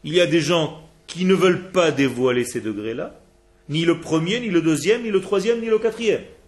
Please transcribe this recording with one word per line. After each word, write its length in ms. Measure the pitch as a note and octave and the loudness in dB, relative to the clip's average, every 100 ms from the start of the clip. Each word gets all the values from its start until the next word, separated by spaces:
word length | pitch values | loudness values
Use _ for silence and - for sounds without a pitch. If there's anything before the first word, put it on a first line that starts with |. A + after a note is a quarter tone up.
Il 120 | D3+ | 0
y 60 | E3+ | 2
a 40 | |
des 160 | E3+ E3 | 4 2
gens 480 | D3 F3 D3+ - - _ | 2 0 0 -6 -20 _
qui 200 | - E3 | -16 -2
ne 100 | F#3 | 2
veulent 340 | F#3+ F#3 F3 - | 4 4 2 -2
pas 220 | F#3 E3 | 2 2
dévoiler 540 | C3+ C3+ A#2 B2+ B2 | 2 0 2 2 2
ces 160 | A#2+ A#2+ | -2 -4
degrés-là, 520 | G#2+ G#2 A2 A#2+ F3+ - _ _ _ _ - | -6 -6 -6 -8 -10 -14 _ _ _ _ -6
ni 160 | D3+ | -2
le 140 | E3+ D#3+ | 0 0
premier, 400 | - D#3+ E3 A#3 | -2 -2 0 -4
ni 100 | A#3 | 0
le 140 | F3 | 0
deuxième, 400 | D#3+ D3 D#3 A#3 | 2 0 0 0
ni 80 | A#3 | 0
le 100 | F#3+ | -4
troisième, 400 | F#3 G3+ G3+ A#3 | 0 -2 0 -2
ni 60 | A3+ | 0
le 100 | A3 | 0
quatrième. 460 | A3 A3 A3+ C3+ - - | 0 -2 -2 -2 -4 -20